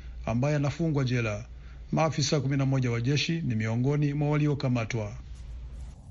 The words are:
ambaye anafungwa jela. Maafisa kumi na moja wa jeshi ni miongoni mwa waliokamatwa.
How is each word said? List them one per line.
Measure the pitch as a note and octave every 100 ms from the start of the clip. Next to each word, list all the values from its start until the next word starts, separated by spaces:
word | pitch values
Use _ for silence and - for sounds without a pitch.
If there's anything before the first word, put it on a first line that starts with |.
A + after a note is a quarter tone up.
| - - -
ambaye | A#2+ C#3+ D3
anafungwa | C#3+ C3+ E3 C#3+
jela. | B2+ B2 A2 G#2 - - - - -
Maafisa | D3+ D#3+ C#3+ C3+ D#3
kumi | C3+ C#3
na | C3+
moja | C3+ B2
wa | A#2
jeshi | A#2+ D3 - E3
ni | C#3 A2
miongoni | A2 A#2 C3 D3 D3
mwa | C#3+ D3
waliokamatwa. | D3+ D3 C3+ C3 B2 G#2+ A#2 G#2 A2+ - - - - - - - - -